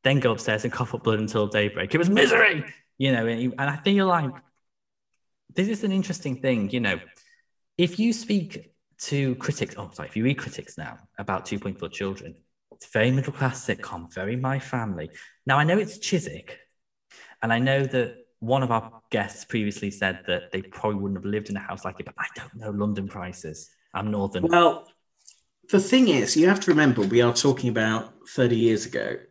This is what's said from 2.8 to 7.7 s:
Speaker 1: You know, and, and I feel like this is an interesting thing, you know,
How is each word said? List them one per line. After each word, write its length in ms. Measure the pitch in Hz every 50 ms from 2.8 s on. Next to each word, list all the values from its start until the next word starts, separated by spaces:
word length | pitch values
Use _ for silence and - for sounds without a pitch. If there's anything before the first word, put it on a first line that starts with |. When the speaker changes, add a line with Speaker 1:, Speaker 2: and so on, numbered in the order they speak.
| _ _ _ _
Speaker 1:
You 140 | 135 135
know, 140 | 131 117 113
and, 280 | 117 117 113 123 127 - -
and 120 | 139 143
I 60 | 143
feel 300 | 151 - 196 196 202 190
like 260 | 185 180 170 151 131 127 - _ _ _ _ _ _ _ _ _ _ _ _ _ _ _ _ _ _ _ _ _ _ -
this 140 | - 190 208
is 140 | 226 202
an 80 | - 202
interesting 500 | 190 190 185 185 170 - - 143 127 127
thing, 300 | - 131 127 113 101 98
you 80 | 120 123
know, 220 | 117 101 92 85 92 - - - _ _ _ _ _ _ _ _ _ _